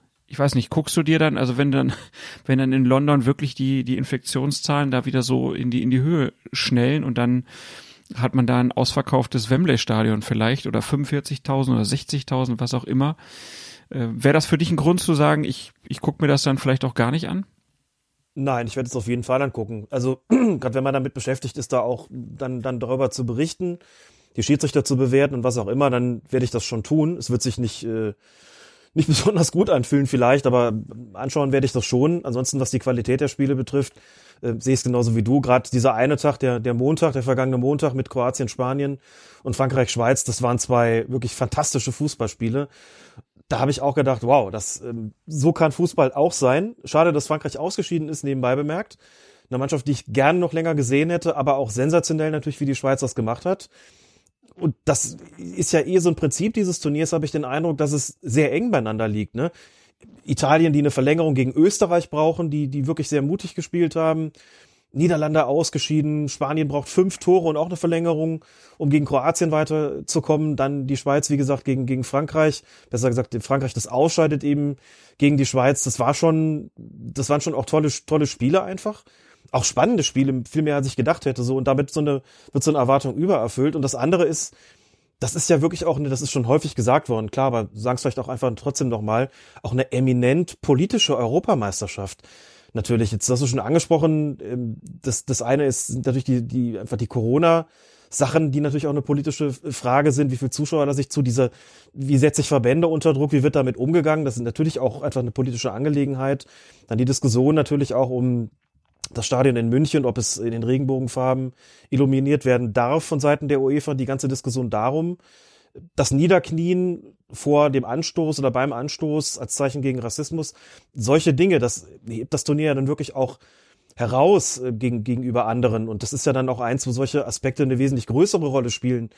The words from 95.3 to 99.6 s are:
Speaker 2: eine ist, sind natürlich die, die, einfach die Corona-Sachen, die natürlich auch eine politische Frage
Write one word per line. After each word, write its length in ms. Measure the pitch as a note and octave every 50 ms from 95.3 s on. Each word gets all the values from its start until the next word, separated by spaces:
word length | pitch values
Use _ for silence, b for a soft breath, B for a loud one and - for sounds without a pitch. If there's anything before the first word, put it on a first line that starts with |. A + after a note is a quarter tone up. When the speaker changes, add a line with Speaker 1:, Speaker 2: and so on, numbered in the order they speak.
| B2 -
Speaker 2:
eine 260 | A#2 A#2 C3 D3 D3
ist, 200 | C3+ B2 - -
sind 180 | - - B2+ A#2+
natürlich 200 | C3+ B2 C3+ B2+
die, 180 | - C3 B2 A#2
die, 360 | A#2 A#2 B2+ B2 A#2+ A2+ G2
einfach 180 | G#2 A#2+ B2+
die 100 | G#2 A#2
Corona-Sachen, 1400 | - - B2 A2 A2+ B2 D3 E3+ E3+ E3 E3 D#3+ - _ _ _ _ _ _ _ _ - - D3 - - D#3+ D#3+ D3
die 100 | C3 D3
natürlich 280 | D3 D3 C3+ D3+ C#3+ D3+
auch 20 |
eine 120 | C#3+ D3 C3+
politische 500 | - D3 C#3+ C#3+ D#3 C#3 - D#3 C#3+ C3
Frage 580 | -